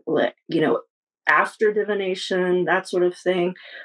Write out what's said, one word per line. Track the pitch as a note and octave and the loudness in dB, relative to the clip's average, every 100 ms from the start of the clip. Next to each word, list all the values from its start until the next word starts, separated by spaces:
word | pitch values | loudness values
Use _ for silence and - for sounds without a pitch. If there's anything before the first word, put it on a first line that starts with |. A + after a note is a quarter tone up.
| - | 0
like, | D3+ - - - | 0 0 -4 -4
you | D#3+ | 0
know, | D#3 - - _ _ _ - | 2 0 -4 _ _ _ 2
after | D3+ G3+ - G#3+ | 2 2 0 0
divination, | G#3 G3 G3+ F#3+ F#3 - F#3+ F3+ F3+ | 0 -2 -2 -2 -4 -2 -2 2 0
that | E3 F#3 F#3 | 2 0 0
sort | F#3 | 0
of | F3+ F3 | 0 0
thing. | F3+ F#3 F3 F#3 - - | -2 0 -2 -4 -16 -20